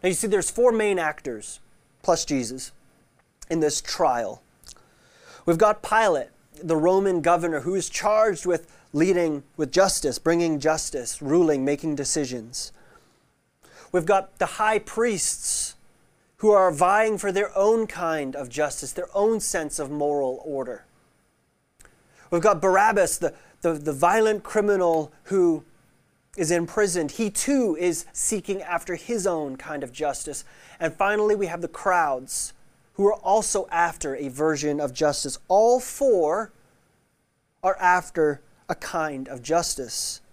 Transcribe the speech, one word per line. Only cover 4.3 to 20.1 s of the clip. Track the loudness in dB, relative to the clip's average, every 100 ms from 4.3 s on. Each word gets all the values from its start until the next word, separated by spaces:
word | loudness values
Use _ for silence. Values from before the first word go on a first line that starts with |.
| -8 _ _ -20 -20 _ _ _ _ -20 -10 -2
We've | 4
got | 4 2
Pilate, | 0 2 2 2 -2 _ _ -16
the | -2 2
Roman | 4 4 2 0
governor, | 2 2 0 -4
who | -4 -4
is | -4
charged | -4 0 2 2 0 -2
with | -4 -4 -20 _
leading | 0 2 2 0 -2 -10 -6
with | -2
justice, | 4 4 2 -4 -4
bringing | 0 2 2 0
justice, | 0 -2 -4 -8 -8 -10
ruling, | 0 2 4 2 0
making | -2 -4 -4
decisions. | -4 -2 -4 -6 -10 -12 -12 -16 -20 -20 _ _ _ _ _ _ _ -20 -4
We've | -4 2
got | 0 0 -6
the | -6
high | 0 0 0
priests | -2 -2 0 0 -4 -4 -6 -6 -6 -10 _ _ _ _ _ _
who | 4
are | 6 6
vying | 4 2 4 2 0
for | -2
their | -2 -2 2
own | 2 2 0
kind | -4 -4 -4 -4 -8
of | -10
justice, | -4 -4 -4 -10
their | -10 -6 0
own | 2 2
sense | -2 -4 -4 -6
of | -6
moral | -2 -2